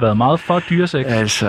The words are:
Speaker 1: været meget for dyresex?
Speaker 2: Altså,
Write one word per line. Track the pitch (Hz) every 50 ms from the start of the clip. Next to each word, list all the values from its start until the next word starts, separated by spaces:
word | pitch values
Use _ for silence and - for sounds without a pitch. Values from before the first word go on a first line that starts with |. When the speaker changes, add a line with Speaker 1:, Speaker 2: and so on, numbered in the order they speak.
Speaker 1:
været | 120 110 104
meget | 107 120 131 160 160
for | - - 175 180 - -
dyresex? | 170 175 180 170 - 139 127
Speaker 2:
Altså, | 131 117 110 110 104 - - 110